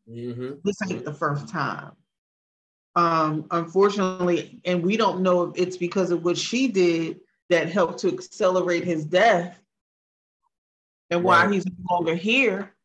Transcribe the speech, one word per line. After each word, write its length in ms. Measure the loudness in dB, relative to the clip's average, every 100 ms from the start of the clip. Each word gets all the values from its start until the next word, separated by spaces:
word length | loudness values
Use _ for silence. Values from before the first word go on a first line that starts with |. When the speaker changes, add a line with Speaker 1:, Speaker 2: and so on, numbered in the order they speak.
| -20
Speaker 1:
Mm-hmm. 520 | -14 -12 -10 -10 -6
Speaker 2:
This 140 | -6 -6
ain't 160 | -6 -8
Speaker 1:
Mm-hmm. 40 |
Speaker 2:
the 100 | -10
first 340 | -6 -4 -4 -6
time. 440 | -6 -6 -6 -12 -20 _ _ _ _ _ _ _ _ _ 0
Um, 500 | 2 2 0 -2 -4
unfortunately, 1080 | -4 -2 2 2 2 -2 0 0 0 -4 -10
and 180 | -4 0
we 140 | 0 2
don't 240 | 0 2
know 240 | 2 2
if 80 | 2
it's 220 | -2 -4 -2
because 340 | -4 -2 0
of 140 | 0
what 120 | 0 -2
she 300 | -2 -2 0
did 540 | 2 2 2 -2 -8 _ _ 0
that 220 | 0 2
helped 300 | 0 0 0
to 120 | -4
accelerate 680 | -4 -8 -2 2 2 0 -2
his 220 | -2 -4
death 520 | 0 4 4 4 0 -12 _ _ _ _ _ _ _ _ _ _ _ _ _ _ -4
and 120 | -2
why 220 | 4 4
Speaker 1:
Right. 100 | 4
Speaker 2:
he's 100 | 2
no 80 | -2 -8 -2
longer 260 | 0 0 -2
here. 580 | 0 2 2 -2 -8 _